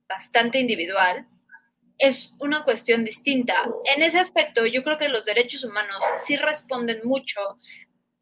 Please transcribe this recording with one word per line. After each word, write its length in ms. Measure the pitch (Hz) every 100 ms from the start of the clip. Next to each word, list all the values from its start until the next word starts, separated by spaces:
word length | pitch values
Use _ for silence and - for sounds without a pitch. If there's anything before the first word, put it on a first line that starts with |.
| -
bastante 500 | 190 - 233 233 254
individual, 680 | 247 202 170 190 185 - - _ _ - _ _ _ -
es 340 | 269 254 - -
una 260 | 285 302
cuestión 400 | 302 220 - 233
distinta. 500 | 226 - - 269 233 180 233 226
En 180 | - 277
ese 180 | 330 330
aspecto, 460 | 359 339 302 - 226
yo 180 | 247
creo 140 | 269 302
que 100 | 294
los 160 | 233
derechos 400 | 208 214 240 285
humanos 380 | 254 202 208 196 - -
sí 120 | - 285
responden 640 | 302 302 - 254 233 226
mucho 360 | 233 269 262 - 196 - - - - _ _ _